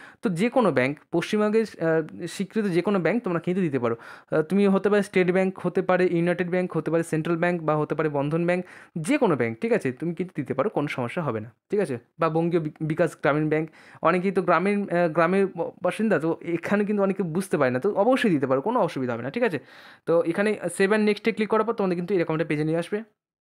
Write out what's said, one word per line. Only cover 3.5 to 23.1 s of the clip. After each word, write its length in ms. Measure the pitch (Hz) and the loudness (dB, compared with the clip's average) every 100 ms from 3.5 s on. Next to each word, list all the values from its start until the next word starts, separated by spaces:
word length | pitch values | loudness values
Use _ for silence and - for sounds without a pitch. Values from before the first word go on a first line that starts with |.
| 185 | 0
দিতে 160 | 170 131 | 0 0
পারো। 180 | 120 113 - - _ | -2 -2 -8 -20 _
আহ, 100 | 156 | -2
তুমি 240 | 156 196 202 | 2 2 4
হতে 240 | 190 196 | 4 4
পারে 120 | 208 | 2
স্টেট 280 | 196 190 180 | 2 2 2
ব্যাংক, 280 | 180 190 190 | 2 0 -2
হতে 240 | 175 185 | -2 -2
পারে 260 | 175 180 180 | 2 2 2
ইউনাইটেড 380 | 170 175 175 180 | 2 0 0 -2
ব্যাংক, 280 | 185 180 165 | -2 -2 -4
হতে 140 | 156 | 0
পারে 120 | 165 | -2
সেন্ট্রাল 340 | 160 160 160 170 | 0 -2 -2 0
ব্যাংক 260 | 175 175 | 0 0
বা 140 | 156 151 | 0 0
হতে 180 | 147 | 0
পারে 140 | 156 156 | -2 0
বন্ধন 380 | 143 143 165 170 | 0 0 0 0
ব্যাংক, 180 | 180 185 - - 170 | -2 -4 -16 -14 -6
যে 220 | 156 285 | -2 2
কোনো 180 | 220 135 | 2 2
ব্যাংক, 220 | 117 113 | 0 -2
ঠিক 120 | 226 | 0
আছে? 200 | 226 131 | 0 0
তুমি 220 | 127 165 | -4 -4
কিন্তু 180 | 165 180 - | -4 -6 -6
দিতে 180 | 131 | -4
পারো, 160 | 156 208 | -2 0
কোনো 180 | 151 147 | -2 -2
সমস্যা 340 | - 120 185 | -4 -6 -4
হবে 180 | 147 110 | -4 -4
না, 140 | 113 - _ | -8 -16 _
ঠিক 100 | 202 | -2
আছে? 180 | 165 120 - - | -2 -4 -10 -4
বা 100 | 160 | -2
বঙ্গীয় 340 | 160 170 170 | 0 0 0
বি-, 80 | 156 - | -2 -6
বিকাশ 360 | 156 160 165 - | -4 0 -2 0
গ্রামীণ 260 | 156 147 156 | 0 0 2
ব্যাংক, 220 | 156 160 - - - | 0 -2 -12 -20 -2
অনেকেই 300 | 160 180 190 | 0 2 0
তো 100 | 190 | 0
গ্রামীণ, 400 | 175 165 196 202 | 2 2 2 0
আহ, 260 | 196 170 175 | 0 0 2
গ্রামের 380 | 160 165 196 190 | 2 2 2 0
ব-, 240 | 170 - - | -2 -8 -4
বাসিন্দা, 360 | 180 - 220 185 | -4 0 0 2
তো 180 | 165 156 | 0 -4
এখানে 440 | 170 165 - 208 | -4 -6 0 0
কিন্তু 180 | 202 208 | 0 0
অনেকে 200 | 196 190 | 0 0
বুঝতে 360 | 175 160 190 165 | -2 -4 -2 0
পারে 120 | 131 | 2
না, 80 | 127 | 2
তো 160 | 196 | 0
অবশ্যই 360 | 190 214 262 226 | 2 4 4 4
দিতে 160 | 151 131 | 2 2
পারো, 140 | 131 | 0
কোনো 200 | 202 247 | 0 0
অসুবিধা 340 | 170 - 127 | 0 -2 -4
হবে 80 | 117 | -4
না, 80 | 123 | -6
ঠিক 120 | 240 | -2
আছে? 160 | 240 147 - - - - - | -2 -2 -8 -20 -20 -8 0
তো 160 | 165 | 2
এখানে 360 | 165 170 208 208 175 - | 2 0 0 -2 -4 0
সেভ 140 | 196 | 2
and 100 | 214 | 4
নেক্সটে 320 | 208 208 233 | 2 0 -2
ক্লিক 160 | - 214 | -2 0
করার 180 | 220 220 | 0 0
পর 60 | |
তোমাদের 240 | 220 190 175 | -2 -2 -2
কিন্তু 180 | 180 | 0
এরকম 200 | 196 165 | 0 0
একটা 100 | 160 | -2
পেজে 200 | 160 151 | -2 -2
নিয়ে 140 | 156 165 | 0 -2
আসবে। 240 | 170 214 226 | -4 -8 -8